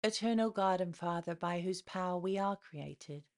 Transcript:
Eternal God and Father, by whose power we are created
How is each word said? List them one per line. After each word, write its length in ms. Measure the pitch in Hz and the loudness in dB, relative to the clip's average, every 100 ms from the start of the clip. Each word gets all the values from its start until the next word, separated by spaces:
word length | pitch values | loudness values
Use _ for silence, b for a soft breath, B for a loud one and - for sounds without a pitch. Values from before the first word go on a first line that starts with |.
Eternal 480 | 220 220 226 226 220 | 2 2 2 4 4
God 300 | 220 190 185 | 4 4 4
and 160 | 180 165 | 0 -2
Father, 380 | 170 170 170 | -2 -2 -2
by 260 | 165 175 175 | -2 -2 0
whose 220 | 180 185 | -2 -4
power 360 | - 190 185 180 | -4 -4 -2 0
we 200 | 185 196 | 0 0
are 180 | 196 196 | 0 -2
created 680 | - 151 143 143 - 147 147 | -8 -10 -10 -12 -12 -14 -14